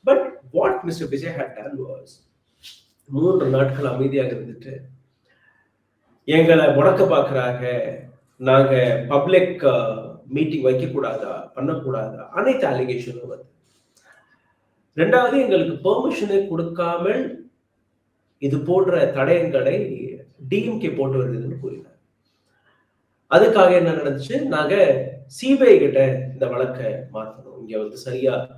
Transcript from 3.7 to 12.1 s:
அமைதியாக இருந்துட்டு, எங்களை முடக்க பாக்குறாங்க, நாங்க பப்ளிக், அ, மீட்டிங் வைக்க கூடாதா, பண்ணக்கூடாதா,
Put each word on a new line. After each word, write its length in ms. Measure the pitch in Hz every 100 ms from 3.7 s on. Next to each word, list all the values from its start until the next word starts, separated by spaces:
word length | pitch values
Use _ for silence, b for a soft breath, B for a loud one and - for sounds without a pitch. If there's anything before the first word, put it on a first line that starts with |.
| - 135
அமைதியாக 420 | 131 139 139 123 -
இருந்துட்டு, 380 | - - 135 135 - - _ _ _ _ _ _ _ _ _ _ _ _ -
எங்களை 380 | 160 160 160 147 135
முடக்க 240 | 185 - 196
பாக்குறாங்க, 520 | 151 135 131 123 123 123 123 139 - - _ _ _ 131
நாங்க 240 | 135 139 131 120 - 127
பப்ளிக், 520 | 143 185 185 185 - 139
அ, 60 | 120 - - - - 127 139
மீட்டிங் 300 | 156 - 127
வைக்க 180 | 131 -
கூடாதா, 460 | 135 120 - - - - -
பண்ணக்கூடாதா, 680 | 143 165 135 113 110